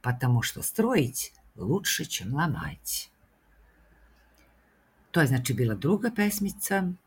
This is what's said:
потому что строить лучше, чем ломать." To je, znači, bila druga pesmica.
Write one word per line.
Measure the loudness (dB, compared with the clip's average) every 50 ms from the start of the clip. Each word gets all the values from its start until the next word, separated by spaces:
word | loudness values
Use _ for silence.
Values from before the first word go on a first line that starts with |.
потому | 0 -2 -2 2 2 4 4 4
что | 2 -2 -6 -4
строить | -6 -2 0 2 2 4 4 2 2 0 -2 -6 -8 -8 _ _ _ -20 _
лучше, | -6 -2 0 0 0 0 -2 -2 -2 -4
чем | -6 -6 -6 -4 -4 -2
ломать." | 0 0 0 -2 -4 -6 -8 -10 -10 _ -8 -8 -8 -8 -12 _ _ _ _ _ _ _ _ _ _ -20 _ _ _ _ _ _ _ -20 _ _ _ _ _ _ _ _ _ _ _ _ _ _ _ _ _ _ _ _ _
To | 2 2
je, | 4
znači, | 4 4 0 0 -2 0
bila | 0 2 0 0
druga | 0 2 2 2 2 2 -2
pesmica. | 0 2 0 0 0 0 -2 -4 -4 -6 -4 0 0 0 0 0 -4 -6 _